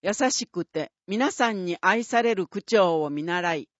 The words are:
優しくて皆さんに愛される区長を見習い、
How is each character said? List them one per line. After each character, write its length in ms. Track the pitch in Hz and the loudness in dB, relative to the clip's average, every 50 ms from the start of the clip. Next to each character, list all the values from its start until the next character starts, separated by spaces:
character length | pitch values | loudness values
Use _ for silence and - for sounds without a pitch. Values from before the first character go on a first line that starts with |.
| - | -2
優 100 | 175 208 - 285 254 | -4 -2 0 0 0
し 160 | 254 - 240 | 0 -2 -6
く 180 | - _ 180 165 | -6 _ -8 -8
て 280 | _ _ 160 151 - _ _ _ | _ _ -6 -6 -6 _ _ _
皆 260 | - 196 214 262 294 415 | -6 -2 0 0 0 0
さ 180 | - 254 233 | 0 0 0
ん 140 | 220 196 180 | 0 -2 -4
に 140 | 175 170 - | -4 -4 0
愛 240 | - 185 202 226 240 | 2 2 2 2 0
さ 180 | - - 233 240 | 0 0 2 2
れ 120 | 233 226 | 2 0
る 120 | 190 185 | 0 -2
区 160 | 143 - 196 196 | -4 -6 -10 -6
長 400 | - 226 220 190 180 165 160 156 | 2 4 4 4 6 4 2 0
を 80 | 147 | -2
見 120 | 143 147 151 | -2 -4 -4
習 320 | 170 175 180 175 175 165 | -2 -4 -2 -2 -2 -2
い、 140 | 156 120 _ _ | -4 -6 _ _